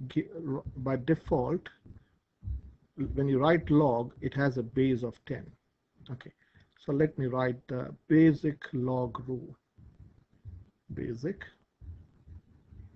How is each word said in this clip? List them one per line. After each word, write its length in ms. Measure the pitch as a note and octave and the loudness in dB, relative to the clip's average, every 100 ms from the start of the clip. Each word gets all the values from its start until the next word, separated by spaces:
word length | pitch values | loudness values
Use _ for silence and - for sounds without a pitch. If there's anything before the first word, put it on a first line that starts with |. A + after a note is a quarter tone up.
| C3 | -6
gi-, 180 | - - F#3+ D#3+ C3+ - - | -4 -4 -8 -6 -6 -6 -8
by 200 | B2+ C3 | -4 -2
default, 720 | B2 D#3+ - D3+ B2 F3 - - - - - _ _ _ - - - - _ - C3+ | 0 0 2 0 0 -2 -6 -18 -20 -20 -20 _ _ _ -8 -8 -10 -20 _ -8 -4
when 140 | C3+ C#3 | 0 2
you 100 | C3+ | 4
write 300 | D3 E3+ E3 | 4 4 6
log, 420 | D3+ D3 A#2+ A#2+ - | 6 6 4 -2 -6
it 120 | C3+ | -6
has 240 | - C#3 B2+ | 0 0 0
a 60 | |
base 400 | A#2 C3+ C3 B2 | -2 2 2 2
of 120 | A#2 - - | -2 -8 -10
ten. 200 | C3+ - - _ _ _ _ - | -10 -10 -20 _ _ _ _ -16
Okay, 200 | C3 - - _ _ _ _ | -14 -16 -20 _ _ _ _
so 120 | - | -4
let 260 | C#3 D#3 - | 2 2 2
me 100 | C3 | -2
write 280 | B2+ B2+ B2+ - | 0 0 -2 -6
the 260 | B2+ - C#3+ - | -8 -8 -12 4
basic 500 | D#3 D#3+ C#3+ D#3 C#3+ - | 8 8 6 0 -4 -6
log 500 | C3 B2+ B2+ B2 A2+ B2+ | -4 0 0 -2 -6 -8
rule. 280 | B2+ - - _ - - - - - _ _ - - - _ - | -8 -8 -18 _ -20 -20 -20 -20 -20 _ _ -18 -18 -20 _ -12
Basic 520 | - - A#2 C#3+ G3+ - - _ _ - - - _ - - - - _ - - | -8 -6 -6 -6 -8 -12 -20 _ _ -18 -18 -20 _ -20 -20 -20 -20 _ -20 -20